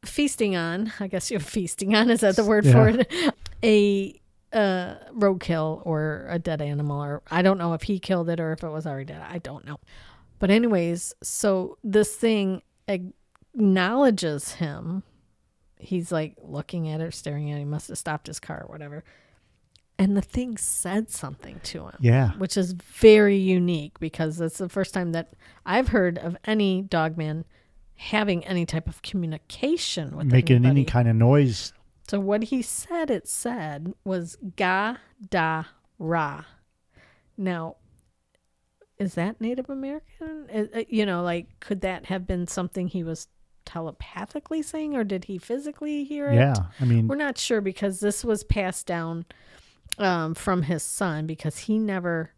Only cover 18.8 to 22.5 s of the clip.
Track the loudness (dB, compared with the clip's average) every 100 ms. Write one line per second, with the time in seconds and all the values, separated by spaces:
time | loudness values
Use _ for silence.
18.8 | -14 -16 -18 _ _ _ _ _ _ _
19.8 | _ _ 2 2 0 -4 -6 -6 -4 -4
20.8 | -2 -2 -4 -8 -10 -14 -16 -14 -12 -12
21.8 | -14 0 4 6 4 0 -2